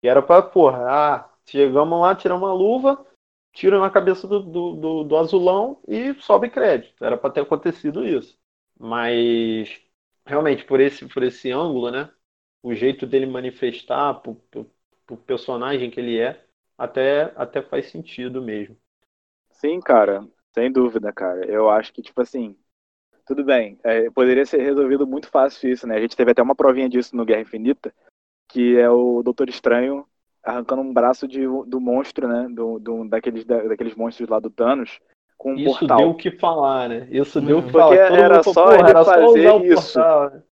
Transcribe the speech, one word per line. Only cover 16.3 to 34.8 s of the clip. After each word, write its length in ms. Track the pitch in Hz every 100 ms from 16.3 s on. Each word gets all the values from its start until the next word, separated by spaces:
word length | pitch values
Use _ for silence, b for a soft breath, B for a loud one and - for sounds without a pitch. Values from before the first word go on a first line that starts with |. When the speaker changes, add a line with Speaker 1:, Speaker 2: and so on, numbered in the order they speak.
| - _ _ _ _
Speaker 1:
até, 540 | 123 - 131 143 156 -
até 240 | 123 143
faz 280 | 135 143 139
sentido 500 | 165 160 - 123 127
mesmo. 340 | 123 107 101 _ _ _ _ _ _ _ _
Speaker 2:
Sim, 300 | _ 147 180
cara. 460 | - 123 101 98 104 _ _
Sem 160 | - 123
dúvida, 420 | 131 123 113 104
cara. 320 | - 92 90 98
Eu 220 | 104 110
acho 220 | 107 110
que, 100 | -
tipo 180 | - -
assim, 340 | 123 135 113 98 _ _ _ _ _ _ _
tudo 180 | 139
bem, 340 | 135 127 110 101
é, 280 | 117 113 113
poderia 340 | 120 127 127 139
ser 120 | 156
resolvido 440 | 135 139 135 139 139
muito 220 | 139 -
fácil 420 | 147 135 - 131
isso, 160 | 127 120
né? 100 | 110
A 40 |
gente 160 | 113 -
teve 140 | 120
até 120 | 120
uma 120 | 123
provinha 340 | 135 139 131 131
disso 280 | 123 120 123
no 80 |
Guerra 180 | 113 110
Infinita, 500 | 110 113 113 143 - _ _ _ _ _ _
que 280 | 127 120 120
é 100 | 120
o 340 | 120 123 120
Doutor 260 | 120 120 127
Estranho 580 | 123 120 120 127 139 143 _ _ _
arrancando 380 | - 120 117 131
um 100 | 135
braço 320 | 123 120 131 135
de, 140 | 135 131 131 123
do 140 | 127
monstro, 480 | 123 123 139 - 131
né? 180 | 120 123
Do, 300 | 117 113 113
do, 300 | 107 113 110
daqueles, 360 | 113 120 113
da, 180 | 113 117
daqueles 300 | 110 110 117 110
monstros 320 | 117 - 117
lá 100 | 110
do 100 | 107
Thanos, 520 | - 117 135